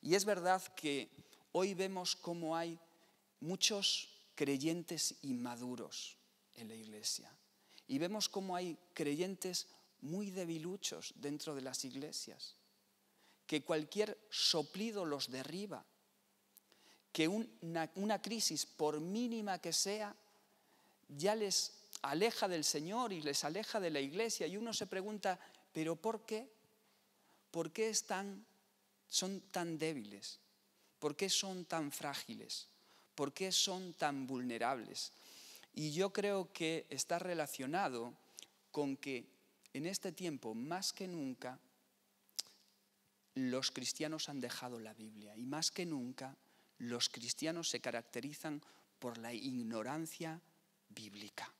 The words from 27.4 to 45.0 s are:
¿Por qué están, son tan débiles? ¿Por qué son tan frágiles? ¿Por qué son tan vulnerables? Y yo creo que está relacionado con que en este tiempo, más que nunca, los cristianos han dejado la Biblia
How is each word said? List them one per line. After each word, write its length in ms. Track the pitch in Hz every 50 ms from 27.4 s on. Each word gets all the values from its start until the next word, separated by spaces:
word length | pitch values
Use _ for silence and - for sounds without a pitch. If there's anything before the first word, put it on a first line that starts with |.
| _ _
¿Por 220 | - 170 165 160 160
qué 160 | - 220 220
están, 560 | 220 208 - - 208 185 196 202 196 190 220 _ _ _ _ _ _ _ _ _ _ _ _ _
son 320 | - - 190 185 196 190 - -
tan 280 | - 190 175 170 165 156
débiles? 640 | 160 160 160 139 107 104 101 101 - - - - _ _ _ _ _ _ _ _ _ _ _ _
¿Por 180 | - 151 147
qué 140 | - 196 190
son 340 | 185 - - 196 190 180 175
tan 260 | - - 165 156 143
frágiles? 800 | 143 - - 147 139 - - - - - 110 113 - - - - - _ _ - - - - _ _
¿Por 180 | - 147 143 143
qué 180 | - 190 190
son 440 | 175 - - 208 185 185 185 180 165
tan 320 | - 165 151 143 139 135
vulnerables? 840 | 123 135 127 123 127 120 113 117 120 135 123 107 95 92 - - - - - - - - - - - - - - - _
Y 200 | - 151 151 147
yo 200 | 160 190 202 190
creo 400 | - 202 202 202 196 185 165 -
que 340 | - 170 160 165 160 - -
está 280 | - 135 - - 175 170
relacionado 920 | 180 185 175 165 151 139 - - 135 127 151 185 202 156 127 120 117 123 147 - - - - - - - _ _ _ _
con 260 | - 147 147 139 135 135
que 280 | - 143 135 120 110 - - _ _ _ _ _ _ - _
en 140 | 139 151
este 260 | 170 196 190 - 196 170
tiempo, 420 | - 180 175 151 131 - 117 110
más 380 | 113 120 147 165 185 190 - -
que 140 | - 196
nunca, 520 | 185 175 170 143 131 127 - - 127 127 135 _ _ _ _ _ _ _ _ _ _ _ _ _ _ _ - - - - - - _ _ _ _ _ _ _ _ _ _ _ _ _ _
los 360 | 131 131 127 123 131 135 -
cristianos 580 | - 139 127 - - - 156 151 160 156 - -
han 120 | 143 139
dejado 400 | 123 120 120 - - 123 123 117
la 120 | 110 110 110
Biblia 440 | 110